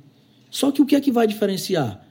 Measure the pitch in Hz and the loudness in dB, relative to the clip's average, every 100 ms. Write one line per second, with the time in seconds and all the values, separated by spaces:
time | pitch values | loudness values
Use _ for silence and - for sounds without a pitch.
0 | - _ _ _ _ - 277 277 269 277 | -20 _ _ _ _ -4 -2 2 2 2
1 | 277 233 220 208 202 190 - 175 120 98 | 2 2 0 0 -2 -2 -2 -2 -2 -6
2 | - | -20